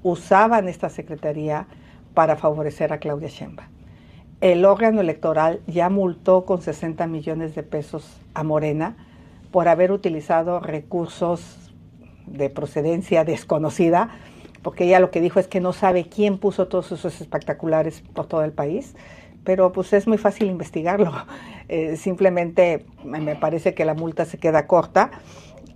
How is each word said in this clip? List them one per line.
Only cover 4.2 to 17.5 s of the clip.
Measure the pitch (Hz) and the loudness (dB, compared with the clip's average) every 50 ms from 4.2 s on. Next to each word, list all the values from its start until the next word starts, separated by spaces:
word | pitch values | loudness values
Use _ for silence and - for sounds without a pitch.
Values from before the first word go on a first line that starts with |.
| - - - - | -20 -20 -4 2
El | 185 185 175 175 190 | 2 4 4 6 6
órgano | 196 202 202 226 220 220 214 | 6 6 4 4 2 2 2
electoral | 185 160 156 - - 160 156 156 160 165 170 - - | 0 0 -2 -2 -2 0 2 2 2 2 0 -2 -6
ya | - 160 175 170 180 | -4 -2 0 0 2
multó | 196 202 190 175 165 - - 185 185 185 185 | 2 0 0 -2 -4 -2 2 4 4 4 4
con | 196 185 175 | 0 -2 -2
sesenta | - 160 147 - 170 165 156 165 170 | -4 -6 -8 -6 -8 -8 -6 -6 -6
millones | 165 160 156 151 165 156 160 165 160 156 | -6 -6 -6 -6 -6 -6 -6 -6 -8 -8
de | 160 | -10
pesos | 151 - 156 151 147 - 160 151 - - - - - - - | -10 -8 -8 -8 -8 -8 -12 -14 -14 -16 -20 -20 -20 -12 -8
a | 160 | -6
Morena | 156 156 151 151 156 151 147 156 165 220 226 - - - - - - - - - - - | -2 -2 0 0 0 -2 -2 -2 -4 -6 -8 -12 -20 -20 -20 -20 -20 -20 -20 -20 -10 -2
por | - 180 165 170 | 0 2 4 4
haber | 160 170 180 180 | 6 6 4 4
utilizado | 202 196 - 180 160 151 - - 170 165 165 175 175 170 | 2 0 -2 -4 -4 -4 -2 0 0 0 2 0 -2 -4
recursos | 175 160 156 151 - - 185 175 165 165 - - 180 170 175 170 - - - - - - - - - - - - - - - - - | -4 -6 -8 -8 -8 -6 -4 -4 -4 -6 -6 -4 -4 -2 -2 -4 -8 -14 -20 -20 -20 -20 -20 -20 -20 -20 -20 -20 -20 -20 -20 -20 -20
de | - - - 139 135 | -12 -6 -4 -4 -4
procedencia | 139 143 147 - - 156 147 165 170 175 180 - 185 160 156 | -4 -6 -10 -6 -4 -2 -2 -2 -2 -2 -2 0 2 2 2
desconocida, | 165 151 - - - 170 156 156 147 - - 170 165 170 180 233 233 - - - - - - - - - - | 0 -2 -4 -2 -2 0 0 0 -2 0 2 4 4 4 4 2 0 -4 -14 -20 -20 -20 -20 -20 -20 -18 -12
porque | - 175 - - 180 | -12 -8 -4 0 4
ella | 175 185 185 | 6 6 6
lo | 185 180 | 6 4
que | - 170 | 2 0
dijo | 170 175 - 196 | 0 0 2 0
es | 185 - | 0 0
que | - 185 | -2 -2
no | 180 185 | -2 -2
sabe | 180 - 202 190 180 180 165 | -2 0 2 2 2 2 -2
quién | - - 214 208 208 190 190 | -4 -2 0 0 0 0 0
puso | - 196 196 202 185 - | -2 -2 0 -2 -2 -2
todos | 190 180 175 - | -2 -4 -4 -6
esos | 180 - - 160 - - | -8 -8 -8 -8 -10 -10
espectaculares | 160 - - 156 - 165 | -8 -8 -8 -6 -4 -6